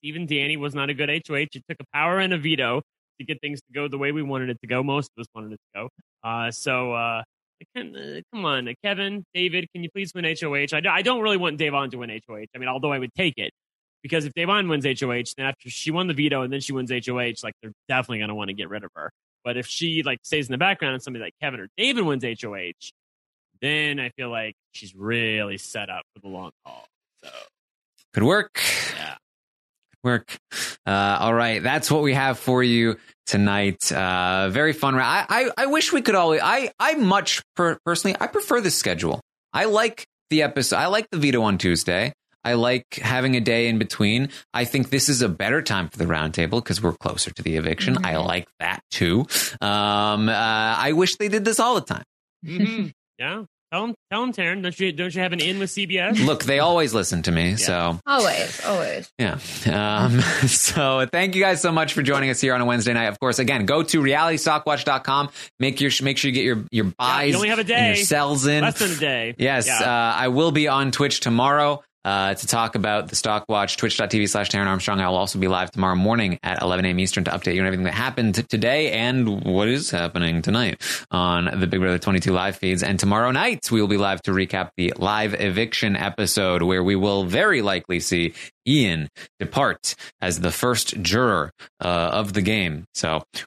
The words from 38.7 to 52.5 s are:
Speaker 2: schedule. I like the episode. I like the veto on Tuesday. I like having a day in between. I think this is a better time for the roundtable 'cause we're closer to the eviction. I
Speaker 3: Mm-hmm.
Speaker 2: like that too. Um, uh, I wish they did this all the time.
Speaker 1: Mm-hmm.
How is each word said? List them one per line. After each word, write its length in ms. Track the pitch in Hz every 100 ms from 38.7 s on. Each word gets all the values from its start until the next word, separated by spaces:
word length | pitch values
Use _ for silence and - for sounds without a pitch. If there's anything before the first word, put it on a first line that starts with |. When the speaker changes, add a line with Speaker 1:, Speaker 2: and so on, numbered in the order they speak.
| -
Speaker 2:
schedule. 460 | - 85 85 - - _ _
I 120 | 143 214
like 420 | 208 233 226 - _ _
the 100 | 156
episode. 360 | 147 139 123 87
I 100 | 160
like 200 | 208 220
the 80 | 175
veto 240 | 143 123
on 160 | 107 95
Tuesday. 540 | 92 85 - 87 127 - _ _
I 100 | -
like 420 | 120 120 127 - -
having 400 | 120 127 131 123
a 60 |
day 260 | 110 117 117
in 100 | 113
between. 520 | 98 - 104 117 139 - - -
I 100 | 123
think 240 | 143 123
this 180 | 135 135
is 140 | 127
a 80 | 117
better 320 | 82 98 147
time 260 | - 98 82
for 100 | -
the 60 | 85
roundtable 600 | 80 78 78 82 117 -
'cause 160 | 98
we're 120 | 87
closer 360 | 80 - 85 -
to 140 | -
the 140 | 82 78
eviction. 400 | 80 80 - 131
I 100 | 92
Speaker 3:
Mm-hmm. 120 | 80 80
Speaker 2:
like 200 | 90 90 _
that 220 | 85 95 -
too. 380 | - 85 98 143 - - -
Um, 640 | 104 104 104 104 104 104 107
uh, 60 |
I 600 | 107 113 110 110 113 135
wish 240 | 156 180 -
they 100 | 208
did 180 | 214 208
this 140 | 220
all 160 | 233 220
the 60 |
time. 220 | 123 - - _ _ _
Speaker 1:
Mm-hmm. 440 | 160